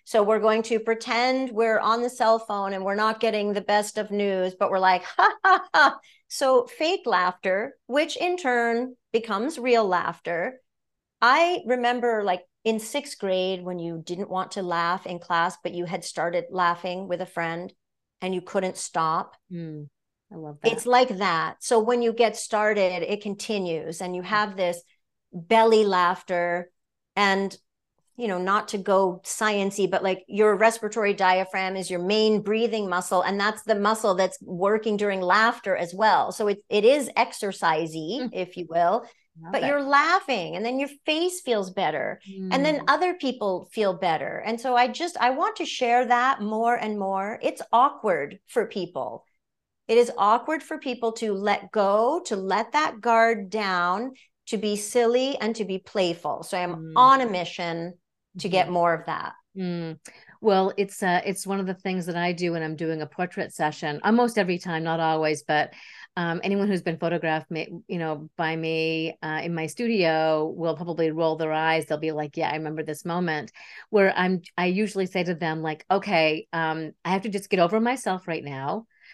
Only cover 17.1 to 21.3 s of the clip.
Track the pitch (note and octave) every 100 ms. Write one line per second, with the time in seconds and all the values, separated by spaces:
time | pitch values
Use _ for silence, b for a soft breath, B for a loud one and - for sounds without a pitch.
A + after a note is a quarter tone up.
17.1 | F3 F3+ F3 E3 E3+ F#3 _ _ _ _
18.1 | - F#3 F3+ F3+ G3 F#3 - - E3+ D#3+
19.1 | E3 - _ - F3 D#3+ D3+ D3 _ _
20.1 | _ - E3+ D3+ D3 A3+ A#3 A#3+ B3 B3
21.1 | F#3 F#3+